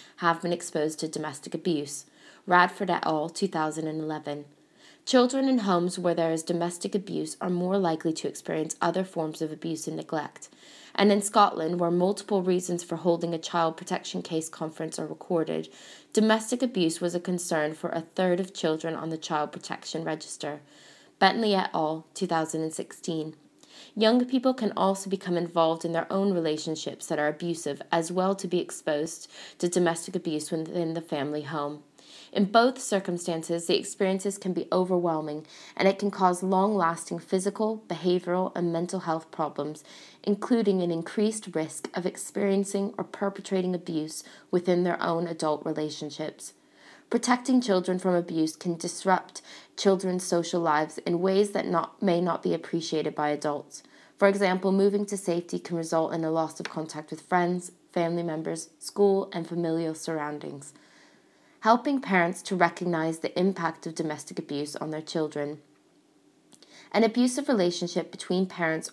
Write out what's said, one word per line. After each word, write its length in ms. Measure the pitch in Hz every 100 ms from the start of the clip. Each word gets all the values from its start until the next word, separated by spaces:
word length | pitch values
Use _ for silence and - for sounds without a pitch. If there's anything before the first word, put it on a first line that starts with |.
| - -
have 260 | 175 165
been 100 | 175
exposed 460 | 170 - 160 151 156
to 80 | 160
domestic 480 | 160 151 139 - 165
abuse, 500 | 185 151 143 - - _ - - -
Radford 460 | 180 185 - 185
et 120 | 170
al, 260 | - 156 165
two 180 | - 190
thousand 400 | 165 156 156 156
and 120 | 156
eleven. 460 | 156 151 151 147 143 _ _ _ - -
Children 460 | - 254 247 269 269
in 80 | 254
homes 380 | 196 175 180 180
where 160 | 175
there 180 | 170 165
is 120 | 160
domestic 500 | 160 175 175 175 196
abuse 420 | 196 190 160 156 -
are 80 | 185
more 300 | 180 180 202
likely 340 | 175 160 165
to 140 | 160 -
experience 480 | - - 160 160 -
other 240 | 175 180
forms 380 | 185 180 156 156
of 100 | 156
abuse 360 | 156 165 156 -
and 100 | 151
neglect. 520 | 147 156 147 - - - - - -
And 180 | - 208
in 100 | 202
Scotland, 580 | 202 220 202 - 160 175
where 100 | 170
multiple 540 | 175 185 196 - 202
reasons 400 | 180 180 180 175
for 140 | - 165
holding 360 | 175 170 170
a 60 | 165
child 380 | - 175 160 160
protection 440 | 185 185 - 185
case 260 | - 160 160
conference 500 | - 160 160 160 -
are 80 | 156
recorded, 640 | 156 - 170 160 - - - - - -
domestic 480 | - 214 220 220 247
abuse 380 | 254 202 160 165
was 160 | 175 175
a 40 |
concern 540 | 180 180 - 160 151
for 160 | 156 170
a 120 | 165
third 400 | 160 - 185 180
of 120 | 185
children 400 | - 165 156 165
on 160 | 160 165
the 80 | 160
Child 360 | - 156 147
Protection 500 | 175 - - - 160
Register. 560 | 160 156 - - 151 147 - - - - - -
Bentley 380 | 190 - 214 190
et 160 | -
al, 320 | 175 156 160 -
two 140 | - 180
thousand 340 | 165 160 160
and 120 | 160
sixteen. 600 | - - - - 160 156 - _ _ - - - 208
Young 280 | 220 247 247
people 280 | 262 262
can 200 | 262 214 -
also 320 | 190 190 190
become 280 | 190 180 175
involved 460 | 170 170 160 165
in 100 | 170
their 180 | 165 -
own 220 | 196 202
relationships 720 | 175 160 156 160 156 147 - -
that 120 | 151
are 100 | 151
abusive, 520 | 151 175 165 147 143 -
as 200 | 170 160
well 240 | 180 185 196
to 120 | 175
be 120 | 180
exposed 720 | - - - 147 160 - - - - -
to 100 | 175
domestic 480 | 180 170 165 - 185
abuse 360 | 170 151 151
within 420 | 165 160 175 165
the 80 | 165
family 420 | 165 151 143 151
home. 400 | 139 156 147 151 - _ - - -
In 120 | - 196
both 340 | 226 247 -
circumstances, 880 | - 196 190 175 180 165 160 170 170
the 100 | 175
experiences 600 | - - 190 190 202 196
can 160 | 185
be 140 | 175 -
overwhelming, 760 | 180 185 180 170 156 156 151 156 - - -
and 120 | 196
it 120 | 196
can 120 | 202
cause 300 | 190 185 180
long-lasting 760 | 190 190 202 208 165 170 - 170
physical, 640 | - 190 196 196 214 220 -
behavioral, 640 | 165 180 180 180 180 185 -
and 160 | 175
mental 300 | 165 160 190
health 300 | 170 160 -
problems, 520 | - 151 147 147 151 - - - -
including 580 | - 202 - 233 202 190
an 100 | 175
increased 580 | 165 165 - 208 220 190
risk 360 | 160 156 - -
of 120 | 190 180
experiencing 880 | - - 196 202 196 196 202 196 -
or 60 |
perpetrating 720 | 190 - 196 196 - 190 180 180
abuse 480 | 175 160 156 - - - -
within 340 | 180 175 175
their 180 | 180 -
own 260 | 175 165 175
adult 380 | 165 156 151 160
relationships. 880 | 156 151 151 151 139 156 - - - _ _ - - -
Protecting 500 | 226 247 247 247 254
children 400 | 240 185 180 185
from 160 | 185 175
abuse 400 | 175 160 160 -
can 220 | 180 170
disrupt 640 | 180 - 190 185 - - - - - -
children's 480 | 202 185 190 185
social 380 | 185 170 170 180
lives 360 | 165 151 156 -
in 200 | - 170
ways 320 | 190 190 208
that 160 | 208 -
not, 340 | 170 - -
may 200 | 196 170
not 200 | 180 -
be 120 | 180
appreciated 600 | 165 - 165 165 156 151
by 160 | 151 151
adults. 540 | 147 151 147 - - - - - -
For 120 | 202
example, 420 | 196 190 185 190
moving 340 | 196 202 202 202
to 100 | 196
safety 420 | 180 170 175 175
can 160 | - 170
result 380 | 160 165 160
in 100 | 170
a 80 | 160
loss 300 | 160 156 -
of 80 | 170
contact 420 | 160 151 151 151
with 100 | 156
friends, 520 | - 180 175 180 - - _
family 320 | 180 165 170
members, 460 | 170 156 160 165 - _
school, 500 | - - 202 196 190
and 120 | 170 165
familial 480 | 170 170 165 160
surroundings. 800 | 156 - 156 147 147 143 143 143 - _ - - _ _ _ _ -
Helping 420 | 220 240 285 277
parents 400 | 180 190 170 185
to 140 | - 180
recognize 640 | 170 170 175 165 160 160
the 180 | - -
impact 460 | 190 185 165 160 170
of 80 |
domestic 460 | 160 156 147 - -
abuse 360 | 156 143 147 -
on 120 | 156
their 120 | 156
children. 580 | 156 170 156 151 147 147 _ _ _ _ _ _ _ _ _ - - - -
An 120 | 208
abusive 440 | 233 240 247 247 285
relationship 640 | 226 175 175 175 180 -
between 380 | - - 185 185
parents 420 | - 160 160 -